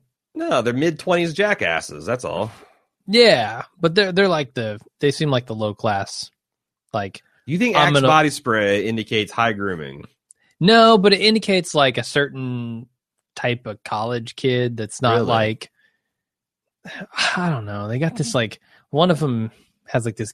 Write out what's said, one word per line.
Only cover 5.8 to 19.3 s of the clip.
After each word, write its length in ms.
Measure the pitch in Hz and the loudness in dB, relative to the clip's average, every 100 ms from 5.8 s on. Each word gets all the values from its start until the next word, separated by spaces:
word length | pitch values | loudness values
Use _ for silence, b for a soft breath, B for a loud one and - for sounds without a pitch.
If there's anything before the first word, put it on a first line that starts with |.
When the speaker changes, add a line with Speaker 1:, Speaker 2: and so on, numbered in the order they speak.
| 117 98 98 - - _ _ _ _ _ _ | -2 -2 -4 -10 -16 _ _ _ _ _ _
Speaker 2:
like, 300 | 110 98 - _ _ - | -6 -6 -10 _ _ -6
Speaker 1:
You 120 | 165 | -2
think 180 | 240 185 | 0 4
Speaker 2:
I'm 120 | 151 | 4
Speaker 1:
Axe 60 | |
Speaker 2:
gonna 140 | 143 135 | 4 6
Speaker 1:
body 220 | 156 156 | 4 4
spray 560 | - - 110 101 101 101 | -2 -2 0 2 2 0
indicates 440 | 113 107 113 104 | -4 -2 -2 -2
high 200 | - 117 | 0 -2
grooming? 520 | 104 101 87 71 71 - _ _ b b b | 0 -4 -6 -8 -14 -20 _ _ b b b
Speaker 2:
No, 360 | 165 226 226 226 | 4 6 6 6
but 140 | 202 | 6
it 80 | 196 | 4
indicates, 540 | 208 220 - 190 165 | 2 2 2 0 0
like, 240 | 156 135 123 | 2 2 2
a 60 | |
certain 840 | 120 147 143 135 127 123 117 113 123 _ _ _ _ | -2 -2 -2 -4 -6 -6 -8 -10 -14 _ _ _ _
type 320 | - 127 120 117 | -6 -4 -4 -6
of 160 | 101 | -14
college 520 | - 107 113 120 113 - | -8 -6 -4 -6 -8 -4
kid 400 | 135 123 123 117 | -2 0 -2 -4
that's 260 | 107 - | -10 -2
not 140 | 127 117 | 2 2
Speaker 1:
Really? 100 | 117 | 2
Speaker 2:
like, 440 | 113 107 110 - _ _ _ _ _ _ _ _ _ _ _ | 2 2 -2 -10 _ _ _ _ _ _ _ _ _ _ _
<sighs> 520 | - - 196 - - - | -20 -16 -12 -4 -4 -2
I 140 | 180 | -2
don't 160 | 139 101 | -2 -4
know. 220 | 101 104 | -8 -4
They 100 | 123 | -2
got 180 | 160 226 | -2 -2
this, 180 | 151 | -2
like, 260 | 131 110 - b b b | 0 -2 -6 b b b
one 200 | 139 180 | 2 2
of 120 | 151 | 2
'em 280 | 147 | 0